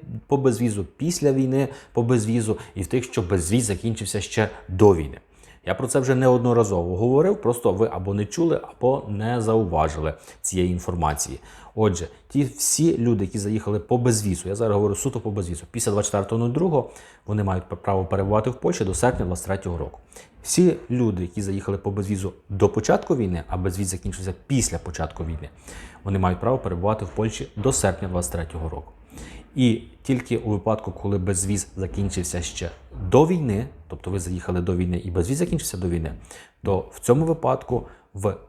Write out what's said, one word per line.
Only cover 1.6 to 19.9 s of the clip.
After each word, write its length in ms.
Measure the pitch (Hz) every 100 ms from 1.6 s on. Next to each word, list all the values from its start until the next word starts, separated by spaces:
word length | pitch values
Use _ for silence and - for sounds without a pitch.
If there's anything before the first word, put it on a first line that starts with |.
| 131 - -
по 100 | -
безвізу 540 | 117 127 107 117 107 104 - 90
і 60 |
в 60 | 87
тих, 160 | 123
що 180 | 117 -
безвіз 440 | 90 95 82 117 117
закінчився 560 | 92 117 110 104 104
ще 280 | - - 107 - -
до 280 | 95 107 85
війни. 220 | 73 - _ _ - - -
Я 100 | 95
про 120 | 127
це 120 | 143
вже 160 | 127 127
неодноразово 840 | 131 123 123 120 107 92 85 92
говорив, 440 | 123 135 175 202
просто 320 | 117 120 113
ви 160 | 95 110
або 220 | 85 95
не 120 | 101 101
чули, 360 | - 165 151
або 400 | - - 123 135 104
не 320 | 104 110 123
зауважили 720 | 110 113 98 82 82 78 78 73 - -
цієї 300 | - 92 90
інформації. 680 | 90 87 87 78 71 - 65 - - - -
Отже, 320 | 107 87 85 - _
ті 160 | 139
всі 540 | 135 - - - 160 -
люди, 280 | 117 107 98
які 140 | 107
заїхали 400 | 101 107 104 104
по 180 | - 123
безвізу, 520 | 123 110 104 87 90
я 60 | 101
зараз 200 | 113 101
говорю 200 | 104 98
суто 240 | 135 120
по 120 | 110
безвізу, 320 | 101 87 82 -
після 200 | 120 113
двадцять 160 | 101 104
четвертого 400 | 104 98 113 120
нуль 60 |
другого, 360 | 135 185 151 - - - - -
вони 180 | 107
мають 260 | 98 92 -
п-, 60 | 92
право 300 | - 95 92
перебувати 440 | 98 98 107 117
в 60 | 120
Польщі 300 | 165 175 98
до 80 |
серпня 320 | 90 123 - 92
двадцять 200 | 87 -
третього 320 | 95 92 85
року. 220 | -